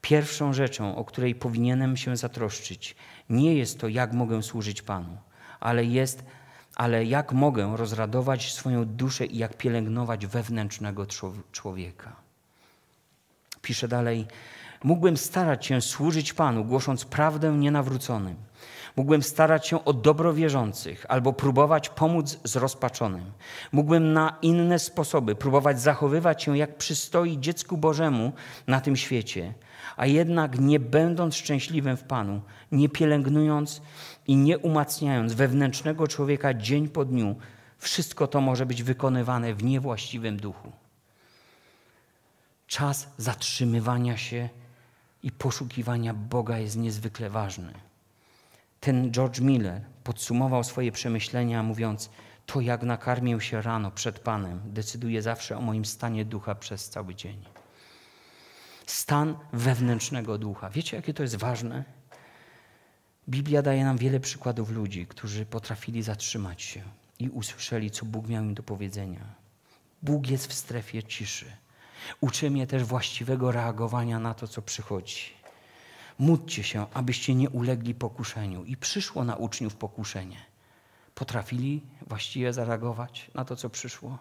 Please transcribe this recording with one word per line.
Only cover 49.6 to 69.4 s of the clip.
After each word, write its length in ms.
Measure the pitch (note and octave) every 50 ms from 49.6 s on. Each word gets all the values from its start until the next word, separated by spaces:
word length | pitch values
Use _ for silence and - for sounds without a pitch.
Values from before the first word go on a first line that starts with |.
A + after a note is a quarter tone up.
| G#2 F#2 F2 G2+ - - - - -
podsumował 600 | - A2 - - - A#2+ A#2+ C3 C3 B2+ B2 A#2+
swoje 280 | B2+ - B2+ B2+ A#2
przemyślenia, 720 | A2 - - A#2+ A2+ A2 - - - B2 A#2+ A#2 A#2 A2+ A2
mówiąc: 460 | A2 A2 A2+ A2+ A2 A2 G#2+ - - - - - - - _ _
„To, 160 | - - C#3
jak 220 | A#2+ A#2+ A#2+ A#2 A#2+
nakarmię 580 | A#2+ A#2+ A2+ - B2+ B2 B2 B2 B2 A#2 A2+
się 200 | G#2+ - A#2 A2
rano 300 | G#2+ A#2 A2+ A2 G#2 G2
przed 280 | - - - B2 G#2 -
Panem, 420 | - A#2 A2 G#2 G2 F2+ F2 F2+ G2+
decyduje 560 | G#2 G#2 A2 G#2 - - A#2 A#2+ A2+ A2+ A2
zawsze 360 | G#2 A#2 A2+ - - - A2+
o 40 | G#2+
moim 240 | B2 A2+ G#2+ A2 G#2+
stanie 400 | G#2+ - - - A#2 A2+ A2 G#2+
ducha 300 | G#2+ A2+ G2+ - A2 G2+
przez 340 | G#2 - - G#2 G2 - -
cały 260 | - - G2+ F#2 F#2
dzień”. 300 | G2+ - F#2+ G#2 G2+ F#2+ - - - - _ _ - - - - - - - _ _ - - - - - - - - - - - - - -
Stan 480 | - - - - D3 D3 D3+ D#3 D3+ - - - -
wewnętrznego 840 | A#2 A#2+ C3+ B2+ A#2 B2+ B2 A#2+ A2+ - - C3 B2 A2 - G#2+
ducha. 320 | G#2 G#2+ G#2 G2 - - F#2
Wiecie, 280 | G2 D#3 E3 - -
jakie 160 | - - - D3
to 100 | - C#3+
jest 120 | B2 A2+
ważne? 480 | G2+ A2+ B2+ B2 A2 A#2+ A#2 B2 B2+ C3+ - - - _ _ - - - - - - - - - - _ _ _ _ _ _ _ _ _ _ _ _ _ -
Biblia 320 | B2+ C3+ C#3 D3 D3 D3
daje 220 | C#3 C#3+ C3+ C3+ C3+
nam 140 | C3+ C3
wiele 220 | A#2 B2 C3+ C3+ C3+
przykładów 500 | C3 - - - - B2+ A#2 A#2 A2 G#2+
ludzi, 380 | A2+ A2+ G#2+ G2 G2+ F2+ F2
którzy 380 | - - - - G#2 G2+ G#2+ A2
potrafili 580 | G#2+ - A2+ - - G2+ - - - A#2 A#2 A2
zatrzymać 580 | A2 G#2+ G#2 - - - A2+ G2 F#2 E2+ -
się 200 | - - - G#2 G2 G2 - _ _ _ _ -
i 100 | A#2+ B2+
usłyszeli, 640 | - A#2+ G#2 - - - - - A#2+ A2+ G#2+ G#2+
co 140 | G#2 - A2+
Bóg 220 | A2 G#2+ A2 A2
miał 160 | A2 A#2 A2 G#2+
im 100 | G#2 G2+
do 100 | G#2 -
powiedzenia. 640 | - G#2 F#2+ G#2 F#2+ G2 G#2 G2 F#2+ F2+ F2+ G2+ G#2 G#2 _